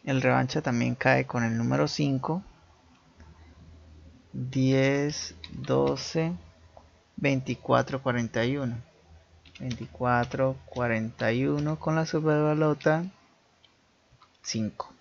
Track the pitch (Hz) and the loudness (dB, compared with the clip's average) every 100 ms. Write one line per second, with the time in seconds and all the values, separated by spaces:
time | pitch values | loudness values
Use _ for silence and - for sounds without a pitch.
0 | - 131 127 127 127 156 147 120 123 123 | 0 0 4 2 2 -2 -2 0 0 0
1 | 135 131 131 123 113 113 120 135 147 - | 2 2 2 -2 0 0 0 2 0 0
2 | 143 135 135 165 202 - _ _ _ _ | 0 0 -2 -4 -6 -20 _ _ _ _
3 | _ _ - - - - - - - - | _ _ -20 -20 -20 -20 -20 -20 -20 -20
4 | - - _ - 127 131 131 135 135 139 | -20 -20 _ -10 -6 0 4 4 4 2
5 | 147 151 - - - - 131 131 139 139 | 0 -4 -10 -14 -14 -12 -2 2 2 0
6 | - 160 160 180 - - - - - _ | -4 -2 -2 -4 -12 -20 -20 -20 -20 _
7 | _ - - 135 131 120 - 127 117 135 | _ -4 0 0 -2 -6 2 2 2 -2
8 | 131 123 117 117 117 143 131 117 - _ | -2 0 0 0 0 0 -4 -6 -12 _
9 | _ - _ - - - 131 117 117 - | _ -20 _ -20 -20 -12 -8 -8 -10 -4
10 | 123 120 120 135 131 131 - - 120 113 | 0 2 0 0 0 0 -10 -4 0 0
11 | 110 120 117 117 139 147 151 156 - 160 | -2 -2 0 0 0 0 -2 -2 0 0
12 | 160 160 156 151 151 151 156 147 - 156 | 0 0 2 2 2 4 2 2 2 2
13 | 180 - _ _ _ _ _ _ _ _ | -2 -10 _ _ _ _ _ _ _ _
14 | _ _ _ _ - 117 107 - - - | _ _ _ _ -6 -2 -2 -4 -14 -14